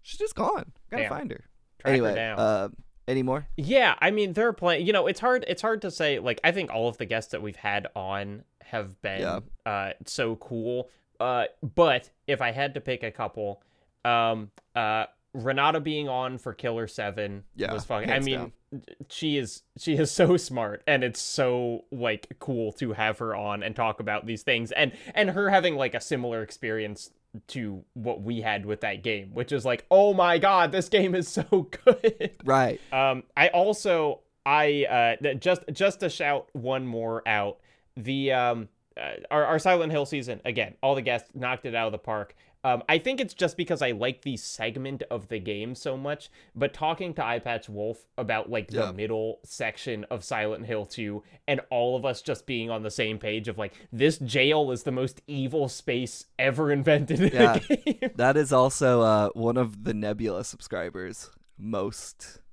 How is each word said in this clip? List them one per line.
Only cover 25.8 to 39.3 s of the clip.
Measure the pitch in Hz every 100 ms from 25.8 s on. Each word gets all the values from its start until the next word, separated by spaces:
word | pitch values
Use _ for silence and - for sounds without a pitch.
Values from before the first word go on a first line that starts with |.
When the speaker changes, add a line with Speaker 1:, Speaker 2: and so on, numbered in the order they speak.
| 131
Speaker 2:
a | 117
similar | - 139 123 113
experience | 107 - 113 110 107 104 - _ _ 107 _
to | 135 110 95 -
what | - 117 -
we | 101 117
had | 110 104
with | 101 107
that | 110 98
game, | 104 104 98
which | 107 123
is | 143
like, | 123 123 -
"Oh | 190 202
my | 196 175 170
God, | 190 190 165
this | 185 -
game | 208 196
is | 180 170
so | -
<laughs> | - 196 156 -
good." | - - - - 151 -
Speaker 1:
Right. | 131 135 127 107 -
Speaker 2:
Um, | 131 135 131 - -
I | 165
also, | 175 196 208 208 170 151 131 _ _ -
I, | 147 151 147 139
uh, | 120 117 113
th-, | 143 131
just, | 180 180 -
just | 151 196 196
to | 180
shout | - 147 143 -
one | 143 120 131 131
more | 113 113 113 -
out, | 107 101 - _ _ _ -
the, | 110 135 135
um, | 131 123 117 107 _ _ -
uh, | 71 50 -